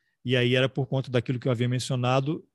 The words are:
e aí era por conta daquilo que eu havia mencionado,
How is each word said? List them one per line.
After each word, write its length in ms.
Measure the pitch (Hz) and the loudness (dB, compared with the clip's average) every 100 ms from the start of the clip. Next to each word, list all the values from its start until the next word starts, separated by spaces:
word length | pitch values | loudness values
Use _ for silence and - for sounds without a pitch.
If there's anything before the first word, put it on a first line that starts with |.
| _ _ | _ _
e 120 | 123 127 | -2 2
aí 200 | 123 127 | 4 2
era 120 | 131 | 2
por 180 | 151 131 | -2 -4
conta 220 | 135 127 | -4 0
daquilo 300 | 123 - 123 | -2 0 -2
que 80 | 135 | -2
eu 60 | |
havia 160 | 117 123 | 0 0
mencionado, 760 | 127 - 127 123 131 135 170 - | -2 -4 -2 0 0 0 -6 -10